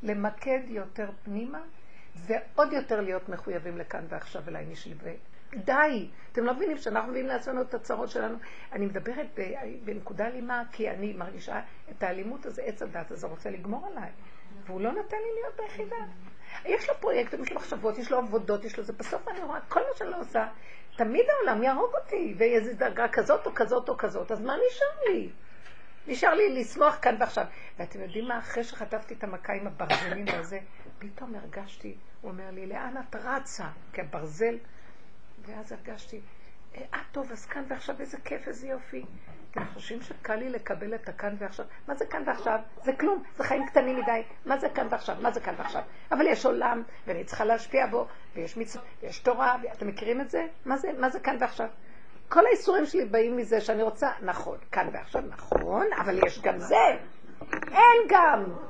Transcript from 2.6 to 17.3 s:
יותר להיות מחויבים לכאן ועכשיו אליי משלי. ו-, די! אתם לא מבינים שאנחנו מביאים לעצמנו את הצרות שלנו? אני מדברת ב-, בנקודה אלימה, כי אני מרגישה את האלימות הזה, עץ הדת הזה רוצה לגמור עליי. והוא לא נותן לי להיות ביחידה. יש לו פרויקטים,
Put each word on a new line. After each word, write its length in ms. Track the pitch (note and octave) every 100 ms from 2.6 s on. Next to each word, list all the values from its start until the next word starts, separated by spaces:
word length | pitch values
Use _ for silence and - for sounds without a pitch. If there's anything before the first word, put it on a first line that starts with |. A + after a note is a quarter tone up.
| D4
יותר 280 | C#4+ - A3
להיות 280 | G3 F#3 F#3
מחויבים 480 | F3+ - F3+ E3 F3
לכאן 280 | E3 - D#3+
ועכשיו 320 | E3 - F#3 D#3+
אליי 180 | D#3+ D#3
משלי. 300 | D#3+ - D3+
ו-, 60 | - - - - - B3+
די! 540 | F#3+ C4+ D4+ B3+ E3+ - -
אתם 120 | -
לא 100 | A#3
מבינים 240 | B3+ F#4+ D4
שאנחנו 320 | - G#3+ A3+
מביאים 180 | B3+ C4
לעצמנו 340 | B3+ C4+ B3+
את 120 | B3+
הצרות 360 | A#3+ - A#3 B3
שלנו? 280 | - A3 A#3 - - -
אני 140 | G3+ G3+
מדברת 420 | G3 D3+ B3 D4+ -
ב-, 480 | F#3+ C4+ A#3+ A#3+ G#3+
בנקודה 420 | G#3 - F#3+ A3
אלימה, 360 | B3+ A#3+ B3 A#3
כי 180 | - G#3+
אני 240 | F#3 G3+
מרגישה 480 | F#3+ F3 F#3 - - A#3 - -
את 120 | -
האלימות 420 | F#3+ F#3 G3+ C#4 -
הזה, 160 | A#3+
עץ 200 | A#3+ G#3
הדת 300 | - E3+ E3+
הזה 160 | F3 F3
רוצה 220 | D#3+ G#3+
לגמור 380 | F#3+ F3+ A#3 F#4
עליי. 240 | E4 F#3+ - - - - - -
והוא 160 | F#3
לא 100 | G#3+
נותן 260 | F4 G#4 G#4+
לי 240 | A4+ A4+
להיות 160 | A#4+ -
ביחידה. 480 | G#4+ G4+ G#4 A#4 F#4 - - - - - -
יש 240 | F#4 -
לו 60 | C#5+
פרויקטים, 440 | G#4+ - A#3+